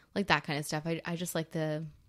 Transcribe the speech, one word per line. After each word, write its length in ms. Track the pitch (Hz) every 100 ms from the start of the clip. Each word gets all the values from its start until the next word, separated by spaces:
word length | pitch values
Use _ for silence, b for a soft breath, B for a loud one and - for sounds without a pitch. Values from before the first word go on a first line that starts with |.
| b 202
like, 80 | 196
that 160 | 160
kind 160 | - 143
of 60 | 151
stuff. 180 | 156 160
I, 160 | 165 -
I 100 | 165
just 180 | 175 170
like 160 | 156
the 320 | 160 156 151 156 -